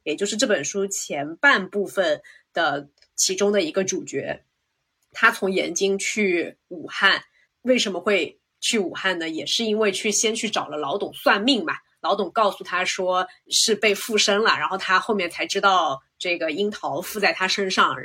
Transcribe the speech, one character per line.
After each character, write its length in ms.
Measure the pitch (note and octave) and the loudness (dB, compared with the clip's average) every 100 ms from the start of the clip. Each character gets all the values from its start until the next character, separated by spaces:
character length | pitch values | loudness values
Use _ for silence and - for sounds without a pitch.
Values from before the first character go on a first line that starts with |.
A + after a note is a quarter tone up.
也 140 | - D#3 | -6 -4
就 100 | G3+ | -2
是 100 | A3 | 0
这 80 | |
本 200 | A#3+ F#3+ | 0 0
书 240 | C#3+ G3+ G3 | 0 -4 -4
前 480 | - - D3 D3 E4 | -4 -6 -6 -6 2
半 320 | C#4+ B3 F#3 | 4 4 0
部 180 | G3+ F3+ | -4 -2
分 340 | - F3 C#3+ - - _ | 0 0 0 -4 -20 _
的 360 | - D#3+ C#3+ C#3+ _ _ | -2 0 -2 -6 _ _
其 220 | - - F#3+ | -2 -2 2
中 160 | G3+ | 2
的 100 | G#3 | 2
一 80 | D#3+ | 0
个 140 | F#3+ | 0
主 180 | F#3+ F3+ | -2 -4
角， 400 | C#3+ C3+ G#2 - _ _ _ _ _ _ _ | -6 -8 -6 -8 _ _ _ _ _ _ _
他 180 | - A3+ | 2 2
从 180 | A3+ G3 | 4 0
延 200 | F#3+ D#3 | 0 -2
津 240 | F3 G3 G3 | 0 0 0
去 600 | - - G3+ F3 D3 - _ | -2 0 0 0 -2 -10 _
武 220 | A2+ - | -14 -10
汉， 340 | - G3 E3 - _ _ _ | 0 2 2 -2 _ _ _
为 160 | A#3+ B3+ | 0 2
什 140 | A3 | 2
么 80 | F3+ | -2
会 400 | G3 G3+ D3+ - _ _ | 0 2 0 -6 _ _
去 160 | - A#3 | -2 0
武 160 | F3 | 0
汉 240 | - F#3+ F3 | -2 -2 -2
呢？ 80 | E3 | -4
也 180 | D#3+ D3 | -6 -4
是 180 | - | -2
因 140 | A3+ G#3+ | 0 2
为 140 | G#3+ | 2
去， 180 | F#3+ A3 | 0 -2
先 240 | G#3 A3 | 0 0
去 160 | A3+ A3 | 0 -2
找 160 | G3 - | -4 -4
了 100 | D3+ | -6
老 220 | C#3+ G3 | -4 -4
董 140 | F#3+ | -6
算 280 | - - G#3+ | -2 2 2
命 240 | A3 C4 | 2 0
嘛， 100 | E3 - - _ | 0 -6 -10 _
老 160 | E3 G3 | -2 0
董 120 | F3+ | 0
告 180 | A#3 G#3 | 2 0
诉 140 | F#3 | 0
他 200 | F#3+ F3+ | -6 -4
说 400 | F3+ - F#3 F3+ F#3 - _ | -2 -2 0 0 -2 -8 _
是 220 | - - G#3+ | 0 2 2
被 180 | A3 | 2
附 240 | G3 - G#3 | 0 0 0
身 240 | G#3 G3+ | 2 4
了， 140 | A3 C#3 | 2 2
然 100 | D3+ | 0
后 80 | F#3+ | -4
他 220 | - F#3 | 0 2
后 160 | - | 2
面 160 | G#3 F3 | 0 -2
才 160 | - E3 | -4 -4
知 140 | G3 | 0
道 420 | G3 F#3 D#3 C3+ - _ | 4 4 2 -2 -8 _
这 220 | F3+ F3 | -4 -2
个 140 | D#3+ | -2
樱 180 | D#3 G#3 | -2 -2
桃 300 | G#3 D3+ C#3+ | -2 -4 -4
附 180 | - G#3 | -6 0
在 120 | F#3+ | 0
他 120 | E3 F#3 | 2 0
身 240 | - F#3+ | 0 0
上， 240 | F#3+ F3+ C3 | 4 2 2